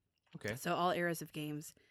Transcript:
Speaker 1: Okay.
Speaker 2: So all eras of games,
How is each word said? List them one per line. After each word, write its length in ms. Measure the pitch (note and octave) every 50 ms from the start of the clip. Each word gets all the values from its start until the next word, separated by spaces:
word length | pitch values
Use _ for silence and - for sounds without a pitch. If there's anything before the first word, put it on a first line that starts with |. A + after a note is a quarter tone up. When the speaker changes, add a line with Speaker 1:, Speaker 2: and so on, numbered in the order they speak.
| _ _ _ _ _ _ -
Speaker 1:
Okay. 220 | D#3+ - G#2 A2
Speaker 2:
So 180 | C3 - F3 F3
all 160 | - F3 F3+
eras 320 | E3+ - F3 F3 E3+ - D#3+
of 100 | D3+ -
games, 420 | D#3+ D3+ D3+ D3+ D3 D#3 - - - - -